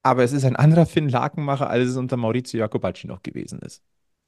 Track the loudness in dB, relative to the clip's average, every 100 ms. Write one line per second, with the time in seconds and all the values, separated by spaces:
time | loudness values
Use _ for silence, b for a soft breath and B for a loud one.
0 | 0 2 2 2 0 4 6 6 4 2
1 | 0 0 -2 -4 -4 -2 0 0 0 -2
2 | -4 -2 -2 -2 -4 -4 -4 -4 -6 -8
3 | -12 -14 -12 -12 -12 -14 -16 -20 _ _
4 | _ _